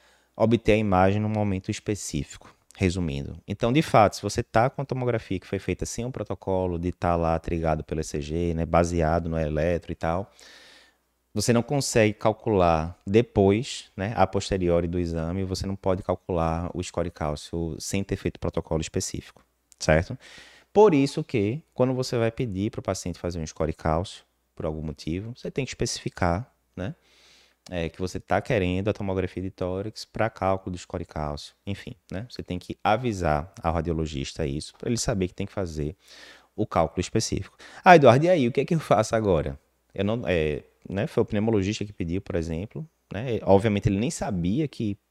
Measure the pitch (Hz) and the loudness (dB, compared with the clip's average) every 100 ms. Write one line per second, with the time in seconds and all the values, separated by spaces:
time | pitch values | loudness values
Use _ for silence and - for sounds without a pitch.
0 | _ _ _ - 113 117 - 107 107 92 | _ _ _ 0 2 4 4 4 4 6
1 | 98 104 107 107 104 95 - 107 - 104 | 6 4 0 0 0 -2 -4 -6 -4 -6
2 | - 73 67 - - _ _ - 95 90 | -4 -6 -6 -10 -20 _ _ -2 0 0
3 | 87 69 - 78 - 101 117 135 160 123 | -2 -4 -8 -10 -10 -2 0 2 4 6
4 | 101 - 104 - - 113 123 - 135 131 | 6 4 -4 -4 -2 2 2 0 -6 -4
5 | 123 113 - 92 - 98 - 90 98 - | -2 -2 -2 -6 -4 -6 -4 -4 -6 -6
6 | 120 - 104 98 - 95 92 85 87 - | -8 -8 -8 -8 -2 -2 0 -2 -4 -2
7 | 87 85 82 80 - 85 80 78 - 80 | 0 2 2 0 -2 -2 0 -2 -2 -6
8 | 76 78 73 80 87 80 82 82 87 87 | -6 -6 -4 -2 -2 -2 2 2 2 2
9 | 78 85 85 80 78 76 82 85 - 82 | 2 2 0 -2 -2 0 0 -2 -4 -6
10 | 82 85 107 _ - - - - _ _ | -4 -4 -6 _ -20 -20 -20 -20 _ _
11 | _ _ _ 104 104 117 117 143 131 120 | _ _ _ -2 2 2 2 -2 0 4
12 | 107 104 113 107 - 101 87 80 82 90 | 4 4 0 0 2 4 4 4 0 -6
13 | - 104 123 - 98 104 135 - - - | 2 2 4 4 4 4 0 -10 -12 -8
14 | 98 104 95 101 - 98 87 85 87 90 | -4 2 2 0 -2 -2 2 2 0 -2
15 | 85 82 82 92 92 92 98 98 95 90 | -4 -4 -4 -4 -6 -6 -6 -4 -2 -2
16 | - 90 - 87 82 82 87 - 90 - | -2 -6 -4 -2 0 -2 -4 -6 -6 -4
17 | 85 - 76 76 - 85 85 67 - 98 | -6 -4 -6 -6 -6 -6 -6 -8 -6 -6
18 | 98 98 - - 92 85 - 80 80 98 | -4 -4 -4 -4 -6 -4 -2 -2 -2 -4
19 | - - - - _ _ _ - - 78 | -6 -8 -12 -18 _ _ _ -4 2 2
20 | - - - - - - _ 202 214 147 | 2 -6 -16 -20 -20 -20 _ 6 8 6
21 | 135 - 151 123 101 139 - - 127 127 | 2 0 -2 0 0 -2 -6 0 0 0
22 | 127 123 113 - 127 95 104 - 110 95 | -2 0 0 -2 -4 -2 -4 -4 -4 -4
23 | 92 85 90 87 78 - 80 - - 80 | -6 -6 -6 -6 -6 -4 -4 -2 0 0
24 | 95 - _ _ _ - 82 78 78 73 | -2 -10 _ _ _ -10 -8 -6 -8 -8
25 | - 85 110 123 - - 131 - 120 - | -6 -6 -6 -12 -10 -6 -6 -4 -4 -4
26 | - - 87 87 127 _ _ - 92 170 | -8 -2 0 0 -4 _ _ -10 -10 -10
27 | _ _ _ _ _ _ - 90 82 - | _ _ _ _ _ _ -10 -6 -6 -4
28 | 92 92 - 95 - 117 90 90 98 101 | -6 -6 -2 0 2 0 2 0 -2 -2
29 | 101 95 90 - 92 - 90 92 104 - | -2 -2 -4 -4 -8 -6 -6 -6 -8 -12
30 | - - 110 - 95 95 - 90 - 90 | -10 -4 -4 0 0 0 -2 -10 -8 -10
31 | 82 82 76 73 - - - 98 - 117 | -8 -6 -6 -6 -12 -14 -10 -10 -10 -16
32 | _ 90 123 - 87 90 - - 98 110 | _ -12 -10 -12 -8 -8 -8 -4 0 0
33 | 127 98 85 76 90 - 85 85 82 80 | 0 -2 0 0 -2 -6 -2 -2 -2 -2
34 | 78 73 67 - 78 69 - - - 117 | -4 -6 -8 -6 -4 -4 -8 -10 -6 -4
35 | - 110 90 - 101 - 90 76 73 - | -2 -2 -2 -4 -8 -6 -6 -4 -6 -8
36 | _ - - - _ - 107 90 82 - | _ -20 -20 -20 _ -6 -2 0 0 -2
37 | 90 110 - - - - - - 190 175 | -4 -2 -2 -4 -6 -14 -20 2 8 10
38 | 135 120 170 185 120 131 139 165 - 120 | 10 8 6 4 2 0 0 0 2 2
39 | 110 113 104 82 71 71 _ _ _ - | 4 2 2 2 0 -6 _ _ _ -4
40 | 98 117 98 90 78 71 - _ - 92 | -2 -2 0 0 0 -2 -8 _ -8 -4
41 | 143 - 110 104 110 110 95 107 104 - | -2 0 0 0 0 2 0 -2 -6 -8
42 | 87 90 - 87 82 80 101 - 160 _ | -4 -4 -4 -4 -4 -6 -8 -12 -14 _
43 | _ 95 127 110 - 98 110 101 101 98 | _ -10 -6 -2 6 6 6 2 2 0
44 | 123 - - 95 85 117 151 - 110 101 | -2 -4 -4 -2 0 0 -2 -4 -6 -6
45 | _ | _